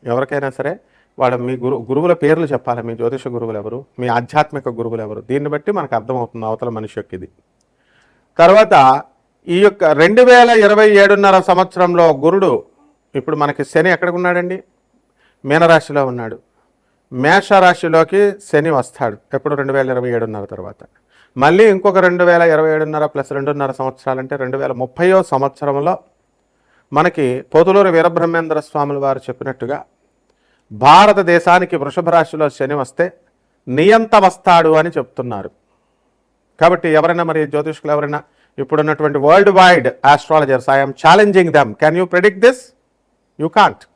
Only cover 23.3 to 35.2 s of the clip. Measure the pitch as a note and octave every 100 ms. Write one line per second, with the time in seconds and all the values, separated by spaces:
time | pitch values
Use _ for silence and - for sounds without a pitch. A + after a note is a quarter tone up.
23.3 | C#3 C#3 C#3+ C#3 C3 C3 C3 - C3 C3
24.3 | C#3+ B2+ C3+ C3+ B2 B2+ - F3 F#3+ F3+
25.3 | C3+ C#3 _ C#3+ C#3 D3+ F#3+ _ _ _
26.3 | _ _ _ _ _ _ C#3 E3+ E3+ C3+
27.3 | B2+ - D#3 E3+ G3 F#3+ E3 E3 E3+ E3+
28.3 | E3 D#3+ D#3 D3 D#3 C#3+ C#3+ C#3 C3+ -
29.3 | B2 C#3 B2+ A#2+ - - _ _ _ _
30.3 | _ _ _ _ G#2+ C3 E3 F#3 G3+ F3
31.3 | E3+ E3+ F3+ F3+ E3+ C#3+ D#3+ E3+ E3 D#3+
32.3 | D#3 D3+ - C3+ D3 B2+ _ F3 _ _
33.3 | _ _ _ - B2+ F3 G#3 A3 G#3+ G3
34.3 | - - E3+ D#3+ D#3 D#3+ D#3+ C3 -